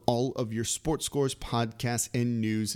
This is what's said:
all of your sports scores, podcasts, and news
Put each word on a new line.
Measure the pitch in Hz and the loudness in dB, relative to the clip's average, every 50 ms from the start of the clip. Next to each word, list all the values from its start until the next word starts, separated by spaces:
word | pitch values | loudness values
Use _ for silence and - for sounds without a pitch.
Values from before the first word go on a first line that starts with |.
| - | 2
all | - 120 117 127 135 - | 2 4 4 2 0 0
of | - 123 110 | -2 -2 -2
your | 110 113 113 | -2 -2 -2
sports | - - - - 156 156 131 - | -2 -4 -4 -2 -2 -2 -2 -2
scores, | - - 143 139 131 - | -2 0 0 0 0 0
podcasts, | - - - - 120 117 110 113 - - 120 117 117 - - - | -4 -6 -2 0 0 0 0 -2 -4 -2 -2 0 -2 -2 -2 0
and | 123 120 120 120 113 | 0 2 2 2 0
news | 110 110 110 107 110 107 - | 0 0 0 0 0 -2 -4